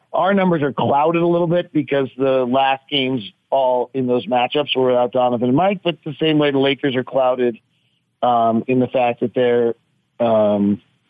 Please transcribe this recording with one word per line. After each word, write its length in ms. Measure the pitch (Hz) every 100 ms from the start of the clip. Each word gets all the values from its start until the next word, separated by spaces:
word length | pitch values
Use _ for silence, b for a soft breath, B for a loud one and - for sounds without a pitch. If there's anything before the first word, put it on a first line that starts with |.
| _
our 200 | - 180
numbers 280 | 202 185 170
are 100 | 147
clouded 500 | - 117 139 156 170
a 60 | 170
little 200 | 170 170
bit 260 | 175 175
because 360 | 151 131 139 131 -
the 280 | 135 131 123
last 380 | 135 135 135 -
games 420 | 147 131 131 95 - _
all 420 | 135 127 123 120
in 140 | 131 127
those 200 | 123 104
matchups 480 | 123 123 151 143 127
were 120 | 127
without 240 | 123 123
Donovan 380 | 127 123 120 123
and 80 | 135
Mike, 240 | 185 196
but 140 | 175 160
the 120 | 160 139
same 180 | 160 151
way 140 | 147
the 80 | 139
Lakers 360 | 135 135 143 127
are 80 |
clouded, 540 | 123 135 127 127 123 110 _ _ _ _ _ _
um, 420 | 123 120 117 113 -
in 120 | 127
the 80 | 120
fact 340 | 135 123 120
that 120 | 123
their, 420 | 127 123 120 117 - _ _ _ -
um, 640 | 117 110 107 104 101 104 - _